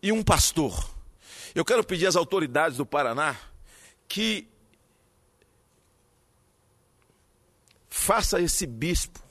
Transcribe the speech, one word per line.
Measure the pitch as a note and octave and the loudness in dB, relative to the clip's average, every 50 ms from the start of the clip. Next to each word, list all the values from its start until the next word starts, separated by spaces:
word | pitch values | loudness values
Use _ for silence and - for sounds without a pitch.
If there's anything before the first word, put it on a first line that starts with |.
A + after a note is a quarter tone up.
e | - G3 | 2 0
um | A3 A3 | 0 2
pastor. | G#3 - F3 D#3 - - - E3 D3+ A#2 - - - - - - - - - _ _ - - - - - | 4 4 4 4 4 2 2 0 -2 0 -2 -4 -8 -8 -10 -16 -16 -18 -20 _ _ -20 -20 -18 -18 -6
Eu | - E3 D#3+ | -2 -2 2
quero | - B3 A#3+ | 2 2 2
pedir | G#3 - F#3 E3+ E3+ | 2 0 0 2 2
às | F#3 F3+ | 4 4
autoridades | F3+ E3+ E3+ F#3+ F#3+ D#3+ C#3 A#2+ D3 D#3 E3 C3 A#2+ | 2 2 2 0 0 0 0 2 2 2 2 0 -2
do | C#3+ | -4
Paraná | - - D3 C#3+ A#2+ A2+ C3+ D3+ D3+ C3 - - - - - - - - - - - _ _ _ | -2 0 0 0 0 0 0 -2 -2 -2 -4 -12 -20 -20 -20 -20 -20 -20 -20 -20 -20 _ _ _
que | _ - F#3+ A3 A3 G#3+ G3+ - _ _ _ _ _ _ _ _ _ _ _ _ _ _ _ _ _ _ _ _ _ _ _ _ _ _ _ _ _ _ _ _ _ _ _ _ _ _ _ _ _ _ _ _ _ _ _ _ _ _ _ _ _ _ _ _ _ _ _ _ _ _ _ _ _ _ _ _ _ | _ -4 -2 -2 -2 -2 -4 -8 _ _ _ _ _ _ _ _ _ _ _ _ _ _ _ _ _ _ _ _ _ _ _ _ _ _ _ _ _ _ _ _ _ _ _ _ _ _ _ _ _ _ _ _ _ _ _ _ _ _ _ _ _ _ _ _ _ _ _ _ _ _ _ _ _ _ _ _ _
faça | - - - - A3+ A3+ - - - F3+ | -6 -4 0 2 2 2 2 2 2 2
esse | F3 D#3+ - - - | 2 0 0 -2 -4
bispo | A#2+ A#2 A2 C3+ E3+ F3 D3 - - - - - - | -6 -6 -4 -2 -2 -2 -2 -2 -6 -12 -20 -20 -20